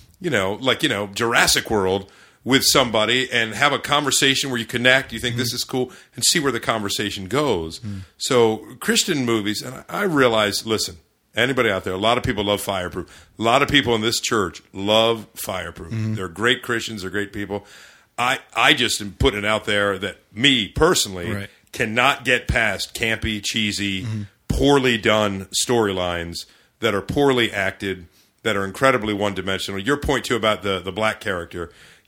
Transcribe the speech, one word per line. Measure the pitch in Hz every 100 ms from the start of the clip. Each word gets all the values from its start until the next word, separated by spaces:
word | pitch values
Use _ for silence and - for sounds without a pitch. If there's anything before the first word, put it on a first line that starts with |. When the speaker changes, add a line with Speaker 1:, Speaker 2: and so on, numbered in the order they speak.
| - -
Speaker 1:
you | 180
know, | 110 95
like, | 104 131 113
you | 151
know, | 104 101
Jurassic | 98 117 123 175 131 -
World | 107 92 98 95 - - _
with | 117 131
somebody | - 147 120 110 107 127 127
and | 120 113
have | 104 143
a | 131
conversation | - 147 139 - 139 131 143
where | 123
you | 110
connect, | - 123 135 -
you | 113
think, | 123
Speaker 2:
Mm-hmm. | 120
Speaker 1:
"This | 120
is | 120
cool," | - 131 123 - - -
and | -
see | 175
where | 139
the | 113
conversation | - 113 101 - 104 95 95
goes. | 127 147 92 80 -
Speaker 2:
Mm. | 104 98 95 -
Speaker 1:
So | - 127 113 110 - 127
Christian | - 226 - 151 120
movies, | 113 104 104
and | - 131 -
I, | 175
I |
realize, | 202 143 127 110 104 - 113
listen, | 107 - 87 _ _ _ 107
anybody | 123 127 113
out | 95
there, | 98
a | 92
lot | 110 120
of |
people | 127 104
love | 101 101
Fireproof. | - 95 90 92 82 - - -
A |
lot | 113 131
of | 139
people | 143 120 113
in |
this | 110 -
church | - 117 90 - _
love | 92 101 110 113 113 101
Fireproof. | - - 92 85 92 85
Speaker 2:
Mm-hmm. | 110 110
Speaker 1:
They're | 107 92
great | 82 120 127
Christians, | - 113 117 110
they're | 92
great | 101 101
people. | 104 95 101 - - - - _ -
I, | 123 131 -
I | 113 131
just | 143 113 -
am | 101 -
putting | 135 104
it | 104
out | 107
there | 110 104 101 92
that | 95 - _ 104
me | 139 127 87
personally | - 165 180 104 92 87
Speaker 2:
Right. | 98 101 _ _
Speaker 1:
cannot | - 113 117 131 135 127
get | 123 -
past | 123 107 95 -
campy, | - 113 110 113 104
cheesy, | - 113 104 90 101 95
Speaker 2:
Mm-hmm. | 113 110 101 _ -
Speaker 1:
poorly | - 139 143 127 117
done | 107 107 104 98 92 - -
storylines | 120 104 95 90 87 85 82 - _ _ -
that | 113
are | 101
poorly | - 147 139 127 107
acted, | 101 95 - 98 92 85 _ _ _
that | 110 101
are | 98
incredibly | 95 135 127 107
one-dimensional. | 104 104 95 92 92 - 98
Your | 101 143
point, | - 127 -
too, | 117
about | 107 104
the, | 101 92
the | 92
black | 95 110 104
character, | 107 90 85 87 82 - - -